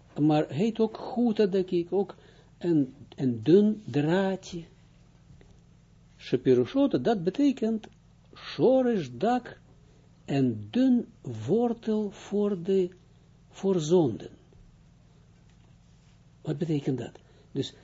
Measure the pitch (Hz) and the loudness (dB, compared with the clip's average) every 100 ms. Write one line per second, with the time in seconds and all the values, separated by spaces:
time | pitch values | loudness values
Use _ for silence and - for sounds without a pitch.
0 | - - 151 151 156 127 220 220 220 - | -16 0 2 2 0 0 -2 0 -2 -2
1 | - - 240 214 208 190 185 175 170 185 | -8 -2 0 2 2 2 0 -2 -2 -2
2 | 190 - - - - - 175 160 131 - | -2 -8 -20 -20 -20 -6 0 2 0 -4
3 | - - 131 117 113 190 214 214 - 139 | -20 -4 -2 0 4 6 6 0 -4 -2
4 | 151 185 190 185 - 170 160 - _ - | 0 0 0 -4 -8 -14 -16 -20 _ -20
5 | - - - - - - - - _ - | -20 -20 -20 -20 -20 -20 -20 -20 _ -20
6 | - _ - 127 131 123 120 269 285 151 | -20 _ -4 -2 4 4 2 0 0 2
7 | 147 220 170 233 285 262 220 220 - - | 0 0 -2 0 0 0 -2 -4 -8 -20
8 | - - - - - - 190 262 247 214 | -20 -20 -20 -20 -14 0 4 4 2 0
9 | 131 123 208 247 240 - - - - - | -4 -4 -2 -2 -4 -16 -20 -20 -20 -20
10 | _ - - 139 127 107 104 240 262 247 | _ -20 -4 0 0 -2 -4 0 4 2
11 | - - - 113 110 214 240 233 220 214 | 0 -10 -12 -10 -2 0 0 -2 -2 -2
12 | 208 - - 202 208 190 175 190 180 - | -4 -8 -6 -2 -2 -2 0 0 0 -6
13 | - - - - - - 190 180 151 180 | -20 -20 -20 -20 -20 -6 0 0 4 4
14 | 143 90 - - - - - - - - | 4 -2 -12 -18 -20 -20 -20 -20 -20 -20
15 | - - - - - - - - - - | -20 -20 -20 -20 -20 -20 -20 -20 -20 -20
16 | - - - - - 147 165 147 147 127 | -20 -20 -20 -12 -8 -6 -2 -2 -2 -4
17 | - - - - - 135 127 - | -6 -14 -20 -20 -10 -8 -8 -10